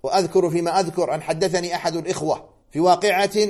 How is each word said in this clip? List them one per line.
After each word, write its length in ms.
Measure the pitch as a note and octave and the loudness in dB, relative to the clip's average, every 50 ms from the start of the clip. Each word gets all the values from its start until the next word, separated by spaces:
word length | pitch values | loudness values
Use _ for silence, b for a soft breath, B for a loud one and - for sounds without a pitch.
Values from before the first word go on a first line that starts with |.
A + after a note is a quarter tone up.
| - | -6
وأذكر 460 | C#3 F3 G3 F#3 E3+ - F#3+ F3 E3+ | -2 0 0 0 2 2 2 2 2
فيما 300 | D#3 F3 E3+ E3+ E3 F#3+ | 2 0 0 0 0 0
أذكر 360 | F#3+ - E3+ F3+ E3+ C3+ C#3+ | 0 0 -2 -2 -2 -2 -2
أن 60 | D#3 | -4
حدثني 540 | D#3 - E3 D#3+ F#3+ F3+ D#3+ F3+ F3 F3 E3+ | -4 -4 -2 -2 -2 0 0 -2 -2 -2 -4
أحد 200 | D#3+ - E3+ D#3+ | -4 -4 -4 -4
الإخوة 540 | E3+ D#3 E3+ F3+ - D3+ D#3 - - - - _ _ _ _ | -4 -4 -6 -6 -4 -2 -2 -4 -4 -6 -14 _ _ _ _
في 80 | - C#3+ | -2 2
واقعة 600 | E3+ F3+ F3 F3 G3+ G#3 F3+ F#3 G3+ G3 G3+ G#3+ G#3+ G3+ | 4 4 4 4 4 2 2 2 2 2 2 0 0 0